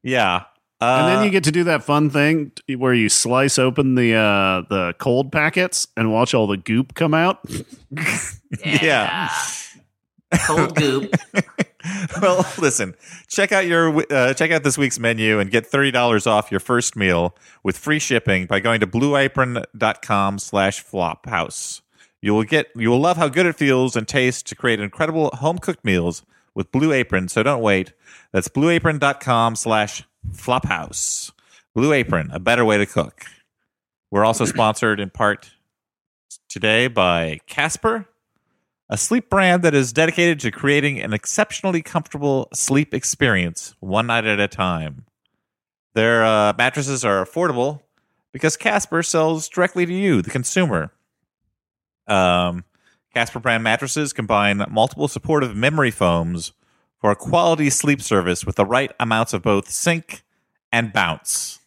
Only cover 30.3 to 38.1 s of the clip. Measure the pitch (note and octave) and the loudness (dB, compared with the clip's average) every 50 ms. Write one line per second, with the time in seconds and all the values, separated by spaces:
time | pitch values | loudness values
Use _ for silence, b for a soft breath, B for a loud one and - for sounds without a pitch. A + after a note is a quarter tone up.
30.3 | - - - - B2 C3 - - - E2 D#2 - - - - - - - - - | -12 -8 -4 -2 -2 -2 0 -2 -4 -4 -6 -8 -8 -6 -6 -6 -6 -8 -10 -12
31.3 | _ b b b b b b b _ A2 C3 D3+ D3+ C3+ A#2 - F#2+ E2+ D2+ - | _ b b b b b b b _ 0 2 2 2 0 0 0 -2 -2 -2 -4
32.3 | C#2 F2 F2+ A2+ A#2+ A#2+ A#2+ G#2+ G#2+ G#2 G#2 - - - D#2+ - _ _ - - | -8 -4 0 2 2 4 4 4 4 2 0 0 -2 -4 -4 -4 _ _ -20 -20
33.3 | - _ _ _ _ _ _ _ _ _ _ _ _ _ _ _ G2+ G2+ G#2+ A2 | -20 _ _ _ _ _ _ _ _ _ _ _ _ _ _ _ 0 2 2 2
34.3 | A2+ - A#2+ - - - A2+ G#2+ G#2+ - B2 A2 G#2 G2+ G2+ F#2+ _ - A2 G#2 | 2 0 -2 -2 0 2 2 2 2 0 0 0 0 -2 -4 -10 _ 0 0 0
35.3 | G2+ - - - _ _ _ _ _ _ _ _ _ _ _ _ _ _ _ _ | 0 -2 -8 -20 _ _ _ _ _ _ _ _ _ _ _ _ _ _ _ _
36.3 | - - _ _ - G2 G2 G#2+ A2 A2+ B2 C3 A#2 A2 F#2 F2+ F2 E2+ E2 D#2+ | -20 -20 _ _ -8 -2 0 2 2 2 2 0 2 2 2 4 2 2 0 -4
37.3 | D2+ D2+ _ - - - C#3+ D#3+ - - - A3 A3+ A3+ G3 _ | -6 -10 _ -8 -4 -2 -2 -2 -4 -2 -2 -2 -2 -2 -8 _